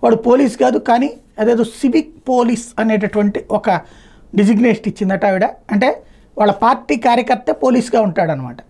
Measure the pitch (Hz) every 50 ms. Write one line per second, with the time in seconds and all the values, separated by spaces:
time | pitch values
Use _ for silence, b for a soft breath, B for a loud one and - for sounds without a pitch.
0 | - 233 226 226 - 240 240 262 285 247 - - 254 254 247 302 - - 233 240
1 | 262 294 466 - _ _ _ - 214 220 240 226 233 226 - - - 262 240 320
2 | 311 - - - _ - 254 247 240 233 247 220 - - - - 226 220 220 208
3 | 202 208 208 214 208 208 202 - - - - 208 208 - 190 165 b b b b
4 | b b b b b b - 185 208 196 233 202 240 240 220 - - 208 - -
5 | 208 190 196 190 202 202 190 190 196 254 - - _ _ 226 208 220 269 - -
6 | b b b b b b b - 214 208 202 202 - 226 269 - - - 302 240
7 | - 262 240 247 240 247 254 240 240 - 311 - - 262 247 254 233 - - 240
8 | 220 202 165 196 180 160 156 135 131 120 120 - - _